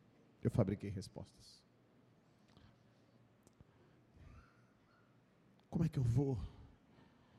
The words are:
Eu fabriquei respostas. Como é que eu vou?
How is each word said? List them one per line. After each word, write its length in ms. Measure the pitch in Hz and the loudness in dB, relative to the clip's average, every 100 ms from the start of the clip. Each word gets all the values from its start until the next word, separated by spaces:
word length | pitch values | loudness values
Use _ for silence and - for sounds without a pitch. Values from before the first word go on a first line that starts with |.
| - - - - | -20 -20 -20 0
Eu 80 | 120 | 0
fabriquei 380 | - 95 101 101 | 4 2 2 -2
respostas. 760 | 95 - - - - - - _ - - - - - - - - - - - - _ - - - _ - _ - - - - - - - - - - - - - - - - - - - - - | -6 -8 -12 -16 -18 -20 -20 _ -20 -20 -20 -20 -20 -20 -20 -20 -20 -20 -20 -20 _ -20 -20 -20 _ -20 _ -20 -20 -20 -20 -20 -20 -20 -20 -20 -20 -20 -20 -20 -20 -20 -20 -20 -20 -20 -20 -4
Como 160 | 165 165 | 0 2
é 20 | |
que 100 | - | 2
eu 60 | |
vou? 340 | 120 120 139 127 - - - - - - - - - | 2 4 4 0 -4 -10 -20 -20 -20 -20 -20 -20 -20